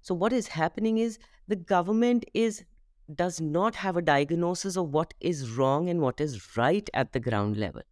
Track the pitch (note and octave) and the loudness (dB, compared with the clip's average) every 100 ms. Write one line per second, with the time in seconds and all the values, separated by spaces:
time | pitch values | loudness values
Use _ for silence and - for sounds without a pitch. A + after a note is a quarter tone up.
0 | - F3+ G#3 B3 G3+ D#3+ E3 - A3 A3 | -4 -2 0 0 -2 -2 -2 0 0 2
1 | A#3 A3 - _ - G3 E3+ F#3 F3 A3 | 0 -4 -20 _ -6 -6 0 0 2 2
2 | A#3+ A#3+ - - A3+ G#3+ - _ _ _ | 4 2 0 0 0 -2 -14 _ _ _
3 | - D3 F3 E3+ D#3+ D#3+ G#3+ A#3 F#3+ F3 | -20 -4 -4 -2 -2 0 0 -2 -2 0
4 | E3 C#3+ D3 E3+ F3 F3+ G3 F#3 E3+ D3 | 2 2 2 0 0 -2 -4 -4 0 0
5 | C3+ - - D#3+ B2+ A#2 C3+ C#3+ F3+ F3 | -2 -4 -4 -2 -4 0 2 2 0 2
6 | C#3 - D3+ A#2 - - B2 G3 G3+ - | 0 0 -4 -4 -8 0 2 2 0 -4
7 | C3 - A#2 A2 G#2 G#2 G#2 - - | -2 -2 -2 0 0 -2 -4 -6 -16